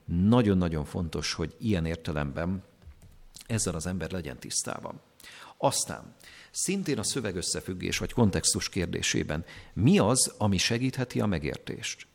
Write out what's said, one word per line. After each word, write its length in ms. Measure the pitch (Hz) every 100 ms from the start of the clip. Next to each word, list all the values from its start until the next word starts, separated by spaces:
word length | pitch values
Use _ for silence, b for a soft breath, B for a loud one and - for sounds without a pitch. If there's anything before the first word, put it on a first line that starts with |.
| -
nagyon-nagyon 800 | 85 98 123 107 92 87 80 73
fontos, 480 | 95 82 78 78
hogy 220 | - 80 -
ilyen 260 | 113 95 82
értelemben 760 | 82 - 76 71 69 85 95 - _ - - - - - - -
ezzel 280 | 113 95 82
az 100 | 90
ember 260 | 92 82
legyen 280 | 90 73 64
tisztában. 640 | - - - - - - _ _ B B B B
Aztán 580 | 143 - - 64 - - B B B
szintén 480 | - - 196 165 131
a 40 |
szövegösszefüggés 920 | 95 143 107 90 80 85 - 92 92 -
vagy 140 | 95
kontextus 580 | - 110 82 - 92 -
kérdésében 760 | 95 87 82 - - - 78 - B B
mi 260 | - 117 196
az, 340 | 104 127 - -
ami 200 | 104 95
segítheti 600 | - 117 131 131 123 123
a 60 | 110
megértést? 840 | 82 71 - - - - - -